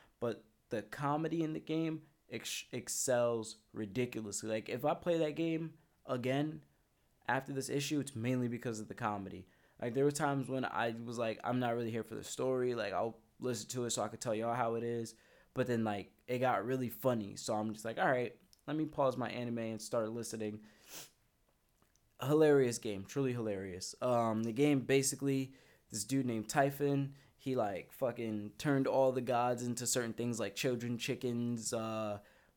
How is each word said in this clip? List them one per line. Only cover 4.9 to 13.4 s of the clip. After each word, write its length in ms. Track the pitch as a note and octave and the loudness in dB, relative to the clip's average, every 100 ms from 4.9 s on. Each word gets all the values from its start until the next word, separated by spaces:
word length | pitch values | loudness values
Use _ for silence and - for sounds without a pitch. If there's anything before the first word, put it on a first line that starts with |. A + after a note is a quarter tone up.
play 240 | F3 F3+ E3 | 0 2 2
that 180 | D#3 C#3+ | 2 0
game 380 | E3 D#3+ D#3+ - _ _ - | 0 0 -4 -10 _ _ -6
again 560 | B2+ B2+ C3+ D#3 D#3 - _ _ _ _ _ - | -2 0 2 0 -4 -14 _ _ _ _ _ -2
after 240 | B2+ C3+ | -2 -2
this 180 | C3+ C3 | -4 -2
issue, 300 | C#3+ C#3+ D3+ | -2 0 0
it's 160 | - A2+ | -2 -2
mainly 320 | A#2+ B2+ A#2+ | 0 0 0
because 320 | A#2 B2+ A2 | -2 -4 -4
of 80 | G#2+ | -6
the 60 | |
comedy. 540 | G#2 A2+ G#2 F#2+ F#2 - _ _ - | -4 -2 -2 -6 -10 -14 _ _ -8
Like, 140 | A#2+ A#2+ | -2 2
there 100 | C#3+ | 4
were 60 | |
times 380 | C#3+ D3 C#3 A#2+ | 4 0 0 -2
when 160 | C3 A#2 | -2 -2
I 300 | F#2+ A#2 A#2 | 0 -2 -2
was 140 | A#2 A#2 | -6 -4
like, 220 | A2+ A2 | -2 -2
"I'm 160 | - B2 | 0 0
not 160 | B2 A#2+ | 2 0
really 160 | A#2 | -2
here 120 | A2+ | -4
for 120 | A2 A2 | -4 -8
the 80 | |
story. 520 | G#2 - C3 B2+ B2+ A#2 | -8 -2 0 2 0 0
Like, 180 | G2+ | -2
I'll 260 | F#2 A2+ - _ | 0 -2 -4 _
listen 280 | - | -6